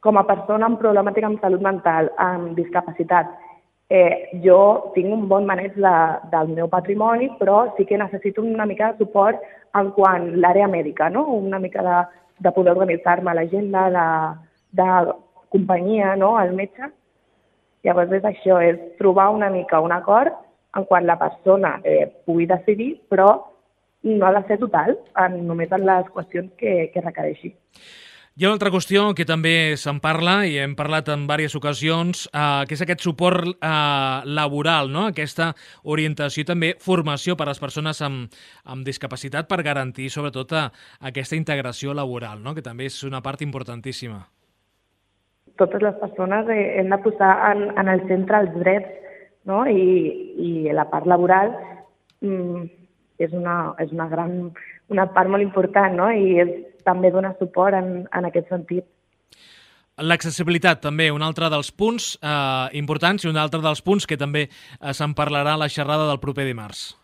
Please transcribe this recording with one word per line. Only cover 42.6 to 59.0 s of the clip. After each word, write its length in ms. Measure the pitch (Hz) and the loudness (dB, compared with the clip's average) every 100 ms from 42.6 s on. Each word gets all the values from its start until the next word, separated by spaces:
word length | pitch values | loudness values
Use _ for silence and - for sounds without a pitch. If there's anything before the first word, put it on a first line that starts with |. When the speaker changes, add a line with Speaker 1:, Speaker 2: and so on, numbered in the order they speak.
Speaker 2:
també 240 | 127 117 135 | -12 -12 -12
és 160 | - | -10
una 220 | 139 131 135 | -10 -10 -10
part 160 | 135 | -8
importantíssima. 800 | 147 131 127 120 127 123 123 104 92 _ _ _ _ _ _ _ _ _ _ _ _ - | -8 -8 -12 -12 -12 -12 -12 -14 -18 _ _ _ _ _ _ _ _ _ _ _ _ 0
Speaker 1:
Totes 240 | 185 202 | 0 2
les 160 | 208 202 202 | -2 -2 -10
persones, 420 | - 185 202 220 | -6 -4 -2 -2
eh, 240 | 220 202 185 | -2 -2 -2
hem 160 | 185 | 0
de 80 | 196 | 0
posar 320 | 208 214 190 190 208 | 0 2 4 4 4
en, 200 | 208 202 | 0 -2
en 160 | 202 190 | -2 0
el 160 | 185 185 | 0 0
centre 380 | 185 190 208 190 | -2 2 2 2
els 100 | 165 | 0
drets, 320 | 180 196 202 - - - - _ - | 0 0 -2 -16 -20 -20 -20 _ -6
no? 160 | 196 269 | -2 2
I, 480 | 202 185 185 160 - - - | 2 4 2 0 -6 -10 -8
i 340 | 170 165 156 151 | -6 -4 -2 -2
la 80 | 151 | -2
part 160 | 156 160 | -2 2
laboral, 480 | 175 175 185 202 240 - - - _ _ _ | 2 4 4 4 -4 -14 -18 -20 _ _ _
mm, 460 | 202 190 180 175 170 _ _ _ _ _ | -6 -4 -6 -8 -10 _ _ _ _ _
és 140 | 165 | -6
una, 400 | 175 175 175 160 160 | -4 -4 -2 -4 -6
és 80 | 160 | -6
una 160 | 160 165 | -6 -6
gran, 400 | 160 170 180 175 170 - - _ | -4 -4 -6 -8 -14 -20 -20 _
una 140 | 202 190 | -2 0
part 160 | 185 185 | 2 2
molt 160 | 196 | 2
important, 540 | 202 190 185 202 196 180 | 0 0 2 2 2 2
no? 140 | 190 | 0
I 220 | 226 196 175 | 2 2 4
és 80 | 175 - - _ - | 2 0 -12 _ -2
també 240 | 180 185 | 4 4
donar 220 | 180 190 185 | 2 -2 -4
suport 340 | 180 180 190 196 | -4 0 2 2
en, 300 | 185 180 180 | -2 -6 -6
en 140 | 180 180 | -6 -2
aquest 160 | 170 170 | -4 -4
sentit. 380 | 180 170 175 180 _ | -8 -4 -8 -8 _